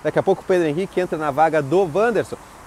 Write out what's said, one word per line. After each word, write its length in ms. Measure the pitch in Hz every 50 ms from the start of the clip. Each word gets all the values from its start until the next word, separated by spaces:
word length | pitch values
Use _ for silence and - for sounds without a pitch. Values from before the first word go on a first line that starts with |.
| -
Daqui 140 | 151 -
a 60 | 156 -
pouco 180 | 196 190 -
o 40 | -
Pedro 220 | - 185 180 170
Henrique 320 | 156 143 165 196 185 - 180
entra 160 | 180 175 180
na 140 | 156 156 147
vaga 320 | 131 143 156 165 151 156
do 260 | 143 131 156 190 202 165 139
Wanderson. 440 | 185 220 240 220 175 135 - - - - - - - -